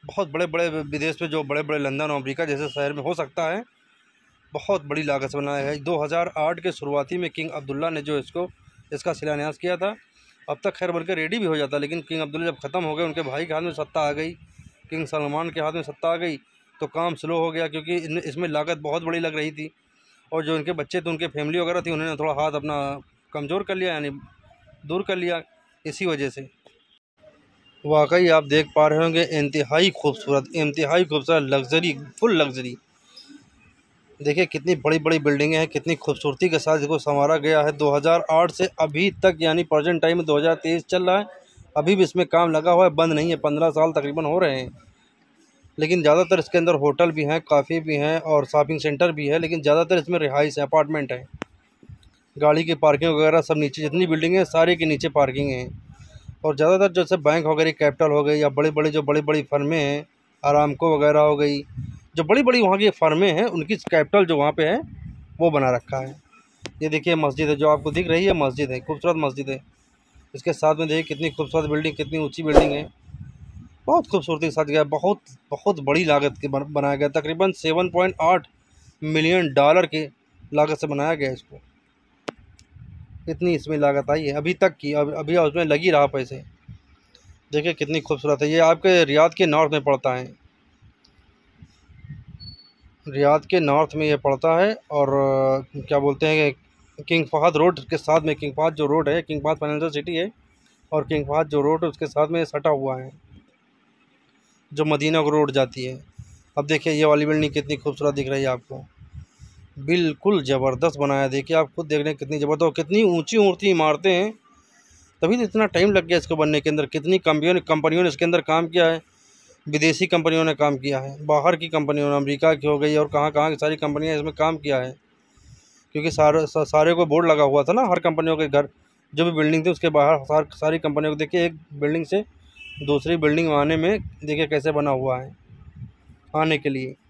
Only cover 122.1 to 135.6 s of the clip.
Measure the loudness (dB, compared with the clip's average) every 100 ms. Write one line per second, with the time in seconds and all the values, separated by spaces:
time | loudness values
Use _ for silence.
122.1 | 0 -2 2 2 2 0 0 2 2 0
123.1 | 0 0 0 0 0 -2 -2 -4 -2 -2
124.1 | -4 -6 -2 -2 -2 -2 -2 -2 -10 _
125.1 | _ _ _ _ -20 _ _ _ -6 -4
126.1 | 4 4 4 0 -2 0 4 4 4 2
127.1 | 2 4 4 4 4 2 0 2 2 0
128.1 | 0 0 0 2 0 0 _ _ _ _
129.1 | -2 0 2 2 2 0 0 2 4 4
130.1 | 2 2 0 0 -4 -2 0 -2 0 -2
131.1 | -2 -2 0 0 -4 -18 -4 -2 -2 -2
132.1 | -4 -4 _ _ -20 -20 -10 -2 0 0
133.1 | 0 2 2 2 2 2 0 0 -2 -6
134.1 | -12 -6 -4 -2 0 0 0 0 -2 -2
135.1 | -4 -8 -20 _ -20